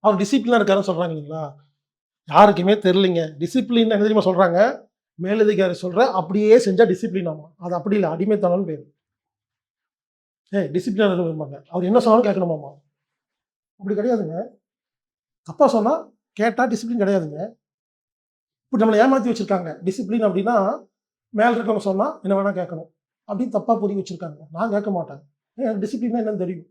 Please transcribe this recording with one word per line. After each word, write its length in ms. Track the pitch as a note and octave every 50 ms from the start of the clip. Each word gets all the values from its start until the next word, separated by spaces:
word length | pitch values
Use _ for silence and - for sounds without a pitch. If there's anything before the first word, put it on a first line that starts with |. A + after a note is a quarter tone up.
| -
அவர் 160 | G#3 G#3 F#3
டிசிப்ளினா 360 | G3+ G3 - C4+ G#3 A#3 A#3+ A#3
இருக்காருன்னு 300 | G#3 G3+ F#3+ G3 G3 G3
சொல்றாங்க 240 | F#3 D#3+ F3+ E3+ D#3+
இல்லைங்களா, 280 | D#3 D3 C#3+ D#3 D#3+ D#3 C#3+ C#3 - _ _ _ _ _ _ _ _ _ _ _ _ _ -
யாருக்குமே 460 | C#3+ D#3+ G3+ G#3 G3 D#3 F3 F#3+ G#3 G#3 G#3
தெரியலைங்க. 380 | F#3 F3+ F#3+ G3 F#3 F3+ E3+ E3 D#3 D#3 C#3
டிசிப்ளின் 460 | D#3+ E3+ - C4 A3 - A#3+ A#3 A3+ A3
என்ன 160 | A3 G3+ G#3
தெரியுமா 180 | G#3+ G#3+ G#3+ F#3 F#3+
சொல்றாங்க? 320 | F#3 E3+ F#3+ F3+ E3+ F3 G#3 B3 D4 - - _ _ _ _ _ _ -
மேலதிகாரி 560 | E3+ F#3 G#3 A3 G#3+ G#3 G#3+ F3 F#3+ F#3 F3 F3
சொல்ற 240 | - F3+ F3 F#3 A#3+ C4+ - F#3
அப்படியே 380 | F3 D#3+ F#3+ G#3 G#3 G#3+ A3 B3 A3+
செஞ்சா 200 | G3+ F#3 F3+ A#3 F#3+
டிசிப்ளின் 400 | F#3 F#3 - G#3+ F3 F#3+ F3+ E3
ஆமா. 160 | D#3 D#3 - - _ _ F3+
அது 100 | F3 F3+ F3
அப்படி 180 | - G3+ G3+ G#3
இல்லை, 140 | F#3+ D#3+ D#3
அடிமைத்தனம்னு 540 | E3 F#3+ G3 G#3 G3+ F#3+ F3+ F3 F#3+ G3 E3
பேரு. 160 | D#3 C#3+ - _ _ _ _ _ _ _ _ _ _ _ _ _ _ _ _ _ _ _ _ _ _ _ _ _ _ _ _ _ _ _ _ _ F#3+ G3+
ஏய், 120 | F#3 C#3 D3
டிசிப்ளினா 340 | F3+ F3+ - G3 F#3+ A3 G3+ F#3
இருப்பாங்க, 420 | F3 F3+ E3 D#3+ D#3 D3+ C3+ C#3 C#3 _ _ -
அவர் 160 | F3+ F3+ F3+
என்ன 120 | G#3+ B3 A3+
சொன்னாலும் 220 | A#3+ G#3+ A3+ A#3+ G#3
கேட்கணுமாமா. 420 | G3 F#3 F3+ E3+ D#3+ D3+ C#3+ C#3 C#3 _ _ _ _ _ _ _ _ _ _ _ _ _ _ _ _ _ _ _ _ _
அப்படி 160 | G3 G3 G#3 G#3
கிடையாதுங்க. 400 | G#3 B3 B3 G#3+ F#3 D#3 D#3+ E3+ A3+ B3+ _ _ _ _ _ _ _ _ _ _ _ _ _ _ _ _ _ _ _ -
தப்பா 160 | D#3+ _ D4+ A#3+ A3+
சொன்னா 200 | A3+ G#3 A3+ D4 E4 - - _ _ _ _ _ -
கேட்டா 240 | G#3 A#3 A3+ A#3+ B3 B3+
டிசிப்ளின் 320 | A#3+ A3 A#3 A3+ A#3+ A#3 G3+
கிடையாதுங்க. 360 | F#3+ G3+ F#3+ E3 D3+ D3 D3 F3+ A3+ A#3 _ _ _ _ _ _ _ _ _ _ _ _ _ _ _ _ _ _ _ _ _ _
இப்படி 160 | _ - A3 A3
நம்மளை 180 | A3 G#3+ G#3 A#3
ஏமாத்தி 280 | C4+ C4 C4+ G3+ A#3+
வச்சிருக்காங்க. 380 | A3+ - G3+ E3+ G3+ F#3 F3 D#3+ D3+ - F3 F3+
டிசிப்ளின் 360 | F#3+ - A#3 - G#3+ A#3+ A3 G3+
அப்படின்னா 260 | F#3 F#3 G3 A3 A#3+ A3 G3 G3 C4 D#4 - _ _ _ _ _ _ _ _ _ -
மேல 180 | G#3 G#3+ A#3+ A#3+
இருக்கவங்க 300 | A#3 A3+ G3 A3 G3+ - G3+
சொன்னா 160 | F#3+ F#3+ G3+ D4 - - -
என்ன 120 | F#3+ G3 G3
வேணா 140 | G3 G3+ G3 F3+
கேட்கணும் 320 | F3 E3+ F3 D#3+ E3+ - _ _ _ _ _ _ _ -
அப்படின்னு 260 | G#3 F#3+ B3 A#3+ -
தப்பா 180 | G#3 - - A3+ G#3+
புரிய 160 | G3+ G3+ G3+ G3
வச்சிருக்காங்க. 400 | F#3 - F#3 D#3+ F#3 E3 D3+ - - - D#3
நான் 160 | E3 G#3 A#3 G#3
கேட்க 160 | G#3 G#3 G#3+ G3
மாட்டேன், 260 | F3 D#3+ D#3 D3 C#3+ _ _ _ _ _ _ _ -
ஏன், 80 | B3
எனக்கு 180 | A3 A3 G3+ F#3+
டிசிப்ளின்னா 360 | G#3 - A3+ A#3 A#3+ A3 A#3+
என்னன்னு 220 | A3 G#3+ G#3+ G3 F#3
தெரியும். 240 | F3 F#3 D#3+ - _